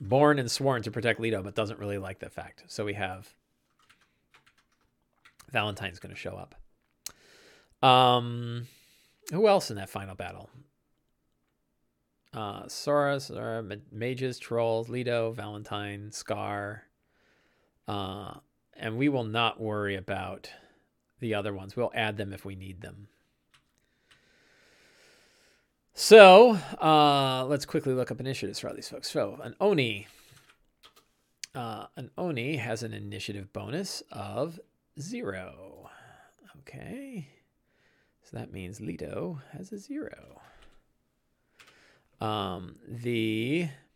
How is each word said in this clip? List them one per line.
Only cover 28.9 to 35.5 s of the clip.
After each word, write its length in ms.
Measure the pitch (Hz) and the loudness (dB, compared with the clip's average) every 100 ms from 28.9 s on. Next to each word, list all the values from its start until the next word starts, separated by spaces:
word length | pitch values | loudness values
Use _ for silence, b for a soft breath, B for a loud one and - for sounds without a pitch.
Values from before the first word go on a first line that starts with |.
folks. 200 | 143 - | -12 -8
So, 280 | 156 104 - | -4 -4 -6
an 140 | 117 - | -12 -2
Oni. 460 | 196 185 120 101 104 b b b b b _ _ - _ _ _ _ _ - | 2 2 2 -2 -10 b b b b b _ _ -20 _ _ _ _ _ -16
Uh, 320 | - 117 107 104 - | -12 -10 -10 -14 -16
an 140 | 123 - | -14 -8
Oni 380 | 180 185 123 156 | -6 -4 -4 -4
has 260 | 113 113 | -6 -6
an 100 | 117 | -8
initiative 600 | 104 104 101 - 101 101 | -10 -12 -10 -10 -10 -10
bonus 500 | 104 101 147 190 - - | -12 -8 -8 -8 -10 -12
of 480 | - 101 107 151 170 - _ _ - | -12 -10 -6 -6 -8 -20 _ _ -14
zero. 920 | 151 240 240 95 92 | -12 -8 -8 -8 -10